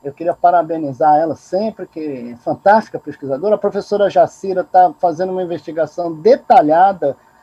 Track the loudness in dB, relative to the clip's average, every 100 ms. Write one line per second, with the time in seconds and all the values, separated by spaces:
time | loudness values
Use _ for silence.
0 | -14 -8 -6 0 2 2 -2 -6 -8 -2
1 | 2 2 0 -6 -6 -6 -6 -8 -16 -12
2 | -10 -10 -12 -10 -8 -2 2 2 0 -14
3 | -14 -14 -8 -4 -2 0 -2 -4 -6 -2
4 | 0 2 0 -2 -6 -6 0 4 4 2
5 | -4 -2 -6 -4 -6 -8 -8 -6 -6 -6
6 | -8 -2 2 2 _ 4 4 4 4 2
7 | -4 -4 _ _